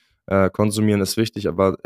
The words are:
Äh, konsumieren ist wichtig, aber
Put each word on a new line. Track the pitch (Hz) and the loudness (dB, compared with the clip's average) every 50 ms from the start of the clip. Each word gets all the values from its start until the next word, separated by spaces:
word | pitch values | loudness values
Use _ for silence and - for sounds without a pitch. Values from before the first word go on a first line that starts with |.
| _ _ _ _ _ | _ _ _ _ _
Äh, | - 98 98 95 92 | -2 0 2 2 2
konsumieren | - - 107 107 101 110 107 107 104 101 | 0 0 -2 0 0 0 0 2 2 0
ist | 95 95 - | 0 -2 -2
wichtig, | - 113 113 - - 101 87 | -2 -4 -4 -4 -6 -6 -6
aber | 76 90 98 95 - - _ | -2 0 0 0 0 -2 _